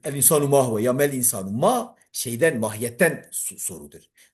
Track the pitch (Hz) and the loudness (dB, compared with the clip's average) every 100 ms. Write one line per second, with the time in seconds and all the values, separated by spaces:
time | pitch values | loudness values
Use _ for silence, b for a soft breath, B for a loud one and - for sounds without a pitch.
0 | 156 139 - 151 143 139 127 110 120 127 | -6 0 2 4 4 4 4 2 0 2
1 | 147 131 120 104 95 110 185 247 - b | 0 0 -2 -2 -6 0 2 2 -4 b
2 | b - 120 117 165 117 107 110 117 117 | b -10 -8 0 0 2 -4 -4 -6 0
3 | 165 - - - - - - 147 71 - | 0 0 -8 -10 -10 -10 -12 -12 -16 -20
4 | _ b b | _ b b